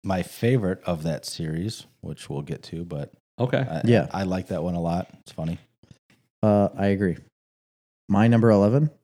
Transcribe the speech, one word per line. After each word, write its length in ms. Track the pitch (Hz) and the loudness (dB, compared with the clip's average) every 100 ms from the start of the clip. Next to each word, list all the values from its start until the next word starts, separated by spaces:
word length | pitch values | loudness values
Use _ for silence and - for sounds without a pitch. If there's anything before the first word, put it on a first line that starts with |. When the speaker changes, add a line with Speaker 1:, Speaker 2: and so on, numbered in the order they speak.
Speaker 1:
my 180 | 98 95 | -4 -4
favorite 600 | 87 - 117 127 95 95 | -4 -2 0 2 0 -4
of 180 | - 82 | -4 -4
that 200 | 80 78 | -4 -6
series, 640 | - - 80 80 101 - - _ | -10 -10 -6 -6 -6 -10 -18 _
which 260 | - 76 - | -14 -14 -10
we'll 140 | 71 | -10
get 200 | 73 78 | -8 -12
to, 200 | - 82 | -10 -12
but 280 | 85 76 69 _ _ - | -10 -10 -10 _ _ -6
Speaker 2:
Okay. 200 | 127 - 131 | -2 -2 -2
Speaker 1:
I, 140 | 80 113 | -2 4
Speaker 3:
Yeah. 220 | 113 - | 4 2
Speaker 1:
I 120 | 92 | -4
like 240 | 95 92 90 | -4 -4 -4
that 140 | 90 | -6
one 120 | 85 | -4
a 60 | 87 | -2
lot. 280 | 85 85 90 - | -2 -4 -6 -16
It's 120 | - | -18
funny. 260 | - 82 87 _ _ _ - _ _ _ _ | -8 -8 -8 _ _ _ -20 _ _ _ _
Speaker 3:
Uh, 260 | 107 104 101 - | 2 4 2 0
I 120 | 101 | 0
agree. 280 | 98 98 82 - _ _ _ _ _ _ _ - | 2 0 -2 -12 _ _ _ _ _ _ _ -2
My 180 | 98 113 | 4 6
number 220 | 117 113 | 6 6
eleven 400 | 104 101 131 151 _ | 6 6 4 0 _